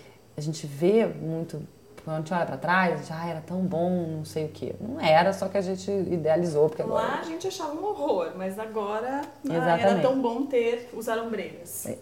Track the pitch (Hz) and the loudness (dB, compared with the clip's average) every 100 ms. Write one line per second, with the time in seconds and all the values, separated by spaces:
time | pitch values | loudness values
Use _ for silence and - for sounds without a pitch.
0 | - - - - 151 156 147 139 175 220 | -20 -20 -14 -6 -4 -4 -8 2 6 6
1 | 208 151 156 160 165 151 - - - - | 4 0 -4 -4 -4 -8 -10 -16 -20 -16
2 | 160 156 156 180 160 135 165 185 180 151 | -6 -4 -2 0 0 -2 2 4 4 0
3 | 139 160 175 160 - 185 185 160 175 180 | -4 -6 -6 -6 -6 -2 0 2 2 0
4 | 165 156 151 156 151 - - - 220 302 | 0 -4 -6 -4 -4 -6 -8 -6 -6 -2
5 | 165 156 190 190 190 202 185 190 202 202 | 6 6 6 2 0 0 0 -4 -2 -2
6 | 170 175 151 160 175 147 151 - 156 117 | 0 0 2 4 4 4 4 4 -2 0
7 | - - 330 330 381 370 311 311 403 381 | 0 -2 -4 -6 -6 -4 -6 -4 -4 -2
8 | 285 196 165 180 190 196 220 220 202 214 | 0 0 -2 -4 -6 -6 -6 -4 -2 -2
9 | 240 277 294 - 277 165 175 170 196 190 | -2 -4 -6 -8 -2 0 2 4 4 6
10 | 254 269 233 240 269 240 233 233 - 226 | 4 4 0 0 0 2 2 0 -6 -8
11 | 233 226 233 208 - - - - - - | -4 -2 -2 -6 -6 -10 -12 -10 -8 -8